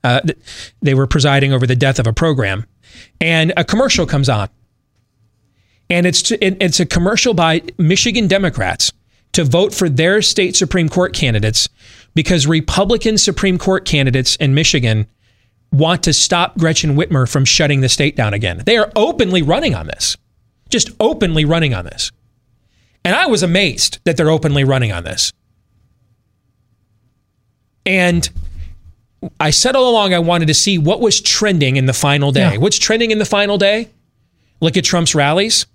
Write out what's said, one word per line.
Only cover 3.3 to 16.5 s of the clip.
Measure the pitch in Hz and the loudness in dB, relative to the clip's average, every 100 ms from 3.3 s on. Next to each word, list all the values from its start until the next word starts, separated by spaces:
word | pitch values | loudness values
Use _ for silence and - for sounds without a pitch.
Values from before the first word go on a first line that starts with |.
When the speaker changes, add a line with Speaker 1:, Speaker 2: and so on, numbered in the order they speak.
| 165 160 - | 0 0 0
Speaker 1:
a | |
commercial | 170 208 262 - | -2 0 2 0
comes | 170 143 139 | 0 0 0
on. | 110 98 _ _ _ _ _ _ _ _ _ _ _ _ _ _ | 0 -4 _ _ _ _ _ _ _ _ _ _ _ _ _ _
And | 175 180 | 0 2
it's | - | 0
to, | - 226 | -2 0
it, | 190 190 | -2 0
it's | 190 - | -2 0
a | 165 | 0
commercial | 170 180 220 254 | 0 0 0 0
by | 185 165 160 - - | 2 2 0 -4 0
Michigan | 160 190 240 208 202 | 2 2 0 0 0
Democrats | 196 185 - 92 - - - _ _ _ | 0 0 -2 -4 -2 -4 -6 _ _ _
to | - | -2
vote | 151 170 196 | 2 2 0
for | - 180 | 0 -2
their | 135 165 208 | 2 2 2
state | - - 190 | 0 0 0
Supreme | - 175 190 160 | 0 0 0 0
Court | - 180 | 0 -2
candidates | - 135 107 107 107 - _ - - _ | 0 0 0 0 -2 -4 _ -20 -20 _
because | - 156 180 139 | -4 0 0 2
Republican | 160 - - 202 226 226 220 | 0 0 -2 0 0 0 0
Supreme | - 175 196 180 | 0 0 -2 0
Court | - 190 - | 0 -2 0
candidates | 151 135 127 127 - | 0 2 0 -2 -2
in | 147 | 0
Michigan | 139 160 151 120 107 107 _ _ _ _ _ _ | 2 2 0 0 -2 -4 _ _ _ _ _ _
want | 139 160 175 | 0 2 0
to | - | 0
stop | 151 - 175 170 | 0 0 0 -2